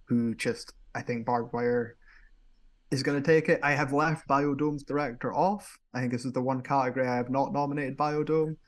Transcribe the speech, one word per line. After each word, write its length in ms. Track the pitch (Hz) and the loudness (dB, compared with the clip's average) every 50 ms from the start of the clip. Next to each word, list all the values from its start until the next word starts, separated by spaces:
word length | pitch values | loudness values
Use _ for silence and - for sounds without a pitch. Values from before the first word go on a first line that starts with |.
| - | -4
who 280 | - 120 120 117 117 110 | 0 0 2 2 0 -2
just, 360 | - - 127 113 - - - - - - - - | -2 -2 -4 -4 -4 -8 -18 -20 -20 -20 -12 -12
I 60 | 117 | -10
think 240 | 117 - 120 117 113 | -6 -6 -6 -4 -2
Barbed 260 | 123 123 120 117 123 - | -2 -2 -2 -2 -4 -4
Wire 440 | 120 120 120 120 120 117 113 - _ - - - - - - - _ _ - - _ - - _ _ _ _ | -2 0 2 2 0 -2 -4 -8 _ -20 -20 -20 -20 -20 -20 -20 _ _ -20 -20 _ -20 -20 _ _ _ _
is 120 | 143 135 135 | -4 -2 0
gonna 180 | 151 143 143 | 0 0 0
take 280 | 139 165 160 160 156 - | 4 6 4 6 6 4
it. 100 | 165 - | 2 2
I 120 | - 143 143 | 4 2 2
have 200 | 135 151 135 139 | 2 0 0 2
left 340 | 143 151 160 156 151 - - | 2 2 2 0 -2 0 2
Biodome's 560 | 139 139 143 147 143 139 147 151 147 143 143 | 2 2 2 2 0 0 -2 -2 -2 -4 -6
director 500 | - 135 143 147 139 123 127 - 170 - | -4 -4 -2 -2 -4 -6 -6 -6 -4 0
off. 440 | 143 160 185 208 202 - - - - _ _ - | 2 2 2 2 -2 -6 -14 -20 -20 _ _ -6
I 60 | 123 | -4
think 120 | 127 123 | -2 -2
this 140 | 123 123 123 | -2 -2 -4
is 80 | 135 123 | -4 -4
the 80 | 131 | -2
one 200 | 123 131 131 127 | 0 0 -2 -2
category 460 | 123 - 139 139 131 127 117 131 131 127 | -2 0 0 2 2 0 0 0 0 0
I 100 | 123 123 | 0 0
have 120 | 120 - | -2 0
not 240 | 127 135 135 135 - | 0 0 0 0 0
nominated 440 | 143 147 143 143 147 143 131 139 - | -2 -2 -2 -2 -4 -4 -6 -2 -2
Biodome, 580 | 151 151 151 151 151 147 156 160 156 156 156 - _ | -2 0 0 -2 0 0 2 2 2 0 -4 -8 _